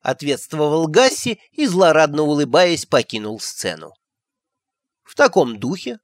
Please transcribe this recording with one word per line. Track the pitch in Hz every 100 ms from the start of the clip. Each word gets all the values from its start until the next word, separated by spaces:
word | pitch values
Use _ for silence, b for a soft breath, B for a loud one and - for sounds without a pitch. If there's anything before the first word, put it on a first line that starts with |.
ответствовал | - 131 143 135 - 156 151 156 160
Гасси | 156 262 285 247 220 b
и, | - 285
злорадно | 180 180 156 151 147
улыбаясь, | 151 147 139 143 180 165 -
покинул | 139 117 113 107 107
сцену. | - - 98 80 78 _ _ _ _ _ _ _ _ _ _ _
В | _
таком | - 285 - 131 110
духе | 120 185 - 233